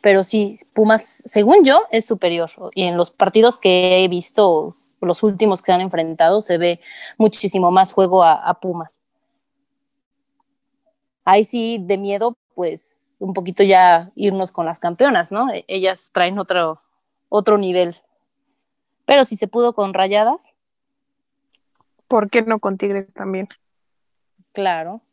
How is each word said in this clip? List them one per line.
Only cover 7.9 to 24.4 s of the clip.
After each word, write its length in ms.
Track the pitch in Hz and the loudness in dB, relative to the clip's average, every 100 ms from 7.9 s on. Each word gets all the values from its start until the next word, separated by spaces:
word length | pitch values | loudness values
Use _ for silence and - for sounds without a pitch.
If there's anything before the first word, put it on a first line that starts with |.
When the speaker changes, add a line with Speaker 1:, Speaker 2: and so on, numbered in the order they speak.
Speaker 1:
juego 320 | - 190 185 | 2 2 4
a, 100 | 170 | 4
a 240 | 151 - 175 | 2 -2 -6
Pumas. 420 | 190 170 160 _ _ _ _ _ _ _ _ _ _ _ _ _ _ _ _ _ _ _ _ _ _ _ | -6 -10 -12 _ _ _ _ _ _ _ _ _ _ _ _ _ _ _ _ _ _ _ _ _ _ _
Ahí 200 | - 196 | 2 2
sí, 340 | 214 247 226 233 | 2 -4 -6 -6
de 160 | 180 196 | -4 -4
miedo, 400 | 202 202 226 240 _ - | -4 -4 -4 -6 _ -8
pues, 580 | 180 160 - _ _ _ | -8 -8 -16 _ _ _
un 140 | 190 | -10
poquito 280 | 190 180 180 | -8 -8 0
ya 480 | 196 185 180 170 175 - | 4 6 6 4 0 -6
irnos 340 | 202 190 185 | -4 -2 -6
con 160 | - 165 | -6 -8
las 140 | 170 | -6
campeonas, 500 | - 170 277 220 170 | -8 -2 0 0 -4
¿no? 220 | 202 262 | -4 -6
E-, 120 | 190 - | -6 -8
ellas 420 | 190 185 185 _ | -4 -4 -4 _
traen 280 | - 180 202 | -4 -2 -4
otro, 400 | 185 180 165 160 _ _ _ _ _ | -4 -2 -4 -6 _ _ _ _ _
otro 260 | 208 202 214 | -2 2 0
nivel. 360 | 190 180 175 170 _ _ _ _ _ _ _ _ _ _ - | 0 -2 -2 -4 _ _ _ _ _ _ _ _ _ _ 0
Pero 180 | 277 | 2
si 120 | 262 214 | 2 -2
se 100 | 202 | -6
pudo 240 | 226 240 | -2 -2
con 200 | 233 196 | -2 -6
Rayadas. 580 | 190 190 202 220 320 _ _ _ _ _ _ _ _ _ _ _ _ _ _ _ _ _ | -2 -2 0 0 -2 _ _ _ _ _ _ _ _ _ _ _ _ _ _ _ _ _
Speaker 2:
¿Por 200 | 240 208 | -2 0
qué 120 | 240 | -2
no 160 | 220 220 | -2 -4
con 160 | 208 190 | -4 -6
Tigres 360 | 202 196 196 | -6 -6 -10
también? 360 | - 196 190 196 - _ _ _ _ _ _ _ _ | -14 -10 -8 -10 -16 _ _ _ _ _ _ _ _